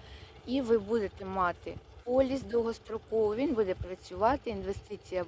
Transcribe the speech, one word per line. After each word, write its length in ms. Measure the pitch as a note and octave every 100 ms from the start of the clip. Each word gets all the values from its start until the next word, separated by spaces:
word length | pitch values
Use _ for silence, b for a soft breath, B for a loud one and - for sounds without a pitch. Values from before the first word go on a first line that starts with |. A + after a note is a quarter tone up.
| B B B B -
і 160 | C4+
ви 160 | A3+ A3+
будете 480 | G3 A#3 F#3+ - F#3+
мати 520 | F#3+ F3 - E3+ F3 - -
поліс 380 | A#3+ B3+ C4 C4+
довгостроковий, 1000 | G3+ A#3 A3+ A3+ - A3 - A3 G#3+ G#3+
він 140 | D4+
буде 220 | A3 F#3+ F3+
працювати, 720 | F3 F#3 - F#3 A3 C#4+ A#3+
інвестиція 760 | G3 F#3+ G3 - G3+ - F3+